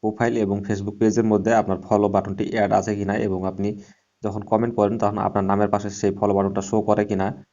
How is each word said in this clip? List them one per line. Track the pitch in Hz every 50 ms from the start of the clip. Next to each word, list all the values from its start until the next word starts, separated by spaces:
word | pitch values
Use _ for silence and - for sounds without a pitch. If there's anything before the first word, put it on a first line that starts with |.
প্রোফাইল | - 110 107 - 123 117 120 117 107
এবং | 98 101 101 101 -
Facebook | 110 98 101 101 98 101
পেজের | 113 110 101 117 110 113
মধ্যে | 107 104 95 110 117 113
আপনার | 104 101 95 90 - -
ফলো | 110 104 104 104 98
বাটনটি | 98 95 95 98 98 - - -
অ্যাড | 117 104 98 101 98
আছে | 98 104 104 101
কিনা, | 101 95 101 113 117 104
এবং | 95 90 92 95
আপনি | 95 95 101 104 104 104 98 - - _ _ _ _ _ -
যখন | 107 95 110 104 -
কমেন্ট | - 107 117 117 117 117
করেন | 104 101 104 113
তখন | - 101 104 104 - 95
আপনার | - 101 101 95
নামের | 98 101 104 101 104
পাশে | 101 101 104 98 -
সেই | - 101 98 101
ফলো | - 104 101 98
বাটনটা | 98 98 98 98 98 -
শো | - 110 104 107
করে | 104 104 107 104
কিনা। | 107 95 95 98 135 - - _